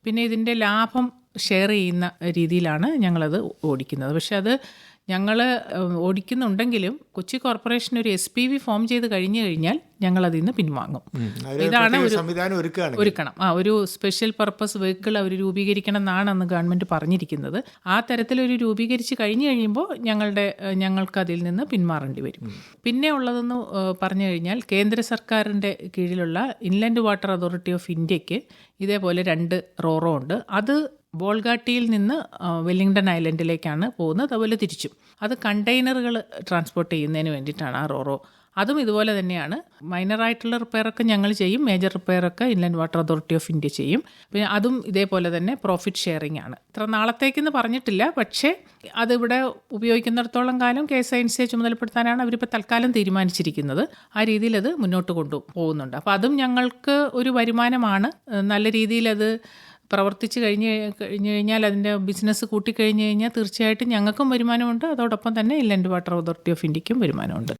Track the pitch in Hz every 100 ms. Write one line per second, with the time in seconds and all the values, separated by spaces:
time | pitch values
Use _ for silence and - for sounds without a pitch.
0 | - 226 233 220 226 233 214 208 226 254
1 | 247 - _ - - 190 196 208 180 175
2 | 180 - 170 170 165 175 175 151 214 311
3 | 190 170 156 175 - - 156 131 131 139
4 | 135 156 - 202 196 262 - - - _
5 | - 185 202 220 247 247 - - 185 175
6 | 180 190 185 254 240 196 240 233 185 285
7 | - - 185 262 254 220 240 240 233 240
8 | 226 185 - - 254 269 254 208 226 240
9 | 233 196 185 220 214 160 160 285 - _
10 | 190 185 180 165 175 247 156 139 - 139
11 | - 135 113 110 127 139 160 240 226 262
12 | 240 214 165 175 185 190 160 170 170 127
13 | 208 185 147 - 185 170 190 214 190 -
14 | 196 185 226 214 208 202 214 208 190 185
15 | 196 214 190 185 196 185 202 202 196 202
16 | 196 185 202 185 180 180 170 180 190 160
17 | 156 185 170 147 139 180 - - - 196
18 | 233 240 233 254 254 247 233 214 226 247
19 | 233 262 214 220 285 254 220 214 381 302
20 | 233 214 208 202 202 - 196 190 190 190
21 | 190 - 180 175 175 180 294 226 170 160
22 | 135 135 135 - 117 101 - - - 247
23 | 302 294 247 240 240 247 220 196 190 185
24 | 190 190 196 175 170 220 - 196 208 220
25 | 226 233 - 220 214 202 202 - 180 185
26 | 175 180 170 165 262 - 202 190 226 233
27 | 220 202 196 185 175 175 175 180 - 165
28 | 165 175 - 190 - - - _ 196 202
29 | 190 175 185 160 170 180 - - 165 160
30 | 165 151 131 202 - 196 214 294 302 -
31 | _ 160 190 214 220 233 240 247 233 220
32 | 202 302 - - 175 170 165 185 196 196
33 | 190 170 160 160 165 165 160 151 220 -
34 | 165 170 277 233 220 220 190 - - -
35 | _ _ 214 254 220 208 208 254 254 262
36 | 240 233 - - - 175 170 - 170 165
37 | 147 156 160 147 135 147 151 127 147 139
38 | 139 135 - _ _ - 202 285 240 214
39 | 220 208 180 180 147 233 - _ 165 180
40 | 190 214 226 233 233 233 233 226 220 220
41 | 226 208 202 208 185 226 285 190 190 185
42 | - 185 175 175 254 202 175 170 160 165
43 | 160 160 - 160 - 160 143 - 135 208
44 | - - - 202 208 208 220 254 214 196
45 | 196 185 175 170 180 269 196 180 202 185
46 | - 160 151 156 - 127 _ - 214 220
47 | 220 233 269 269 302 277 226 247 233 190
48 | 254 - 214 - 285 370 - _ - -
49 | 233 247 233 247 262 - _ 214 233 233
50 | 233 233 233 247 254 254 247 247 302 262
51 | 247 247 240 - 247 233 233 233 220 -
52 | 233 240 247 233 233 226 202 233 247 233
53 | 190 190 190 175 165 147 143 139 294 -
54 | - 214 220 214 226 220 220 339 202 185
55 | 180 170 147 147 - - 160 156 131 131
56 | 202 196 233 285 262 247 254 - - 285
57 | 294 247 247 247 233 233 240 254 226 196
58 | 226 - - 208 196 208 214 220 220 226
59 | 226 208 214 220 - - - - _ 196
60 | 196 196 220 - 226 208 226 214 214 202
61 | 202 202 202 208 208 220 214 202 202 208
62 | 190 196 214 208 220 214 202 220 220 214
63 | 214 208 226 233 208 - 220 214 247 226
64 | 208 214 277 254 233 233 240 233 320 277
65 | 233 214 233 226 214 302 233 196 185 180
66 | 180 175 165 165 - 170 160 151 - 240
67 | 185 - - - 113 -